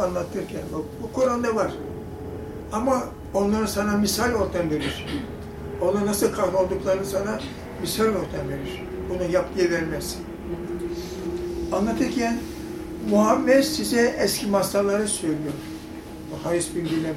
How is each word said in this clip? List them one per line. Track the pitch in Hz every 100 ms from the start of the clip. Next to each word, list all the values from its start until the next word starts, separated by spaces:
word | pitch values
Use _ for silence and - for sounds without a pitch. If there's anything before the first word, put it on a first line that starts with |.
anlatırken, | 185 180 - 202 - - -
bak, | 156 151 -
bu | 220
Kur'an'da | - 262 240 233 220
var. | 156 - - - - - - - - - -
Ama | 220 262 254 - - -
onların | 190 202 214 214
sana | 202 208 202
misal | 208 - 240
ortam | 233 185 180 165
verir. | 151 139 - - 147 120 - - - - -
Onlar | 180 202 202
nasıl | 208 220
kahrolduklarını | - 185 190 185 190 196 190 190
sana | 190 202 220 - - - -
misal | 165 - 220
ortam | 196 151 151 143
verir. | 135 139 - - - -
Bunu | 180 175
yap | 180 180 196
diye | 175
vermez. | 170 160 147 - - - - - 170 - 175 175 175 180 - 180 175 - - 170
Anlatırken | 180 214 233 254 - 233 233 - - - - - - 214
Muhammed | 202 214 262 254 269
size | 269 - 208 240 233 -
eski | 202 - 214
masalları | 196 185 202 202 202 214
söylüyor. | - 170 151 147 139 - - - - - - -
O | 151 156
Haris | 175 165 -
bin | 165
bilmem | 160 160